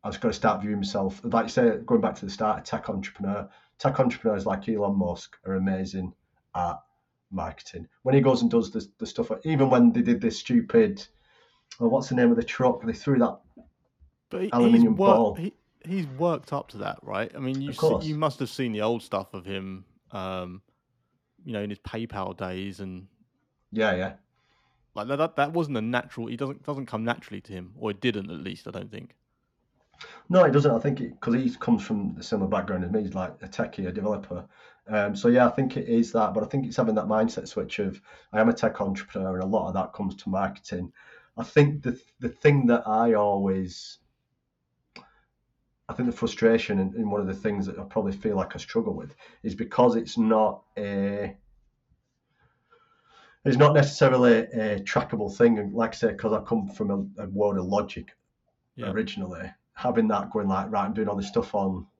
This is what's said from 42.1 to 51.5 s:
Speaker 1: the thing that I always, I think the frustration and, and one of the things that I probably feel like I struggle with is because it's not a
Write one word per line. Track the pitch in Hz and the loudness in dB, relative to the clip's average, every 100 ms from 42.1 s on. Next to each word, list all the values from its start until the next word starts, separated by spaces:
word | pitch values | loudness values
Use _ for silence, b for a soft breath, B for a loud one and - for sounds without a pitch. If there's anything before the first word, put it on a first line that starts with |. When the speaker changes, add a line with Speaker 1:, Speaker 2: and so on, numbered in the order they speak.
| _ | _
Speaker 1:
the | 123 | -10
thing | - 151 143 120 | 2 4 6 6
that | 120 110 | 4 2
I | 110 117 | 2 4
always, | 107 104 101 98 95 92 - - - _ _ _ _ _ _ _ _ _ - b b b _ _ _ _ _ - | 4 4 2 0 0 -4 -10 -18 -20 _ _ _ _ _ _ _ _ _ -20 b b b _ _ _ _ _ -14
I | |
think | - 123 | -4 -2
the | 120 | 0
frustration | 117 - 113 113 - 98 | -4 2 4 4 2 -2
and, | 95 104 | -2 -2
and | 104 | -2
one | 104 | -2
of | 95 | -2
the | |
things | 95 110 101 98 | -2 -4 -2 -6
that | - | -8
I | |
probably | - 113 101 | -6 -4 -2
feel | 98 110 98 | -4 -2 -2
like | 92 - | -4 -8
I | |
struggle | - 113 110 | -4 -4 -2
with | 85 76 - b b | -6 -10 -18 b b
is | 110 95 | -10 -6
because | - - 123 113 | -6 2 4 4
it's | 117 - | -4 0
not | 110 110 107 - _ - | 4 4 2 0 _ -8
a | 101 98 101 101 101 - _ | -4 -2 -2 -2 -8 -10 _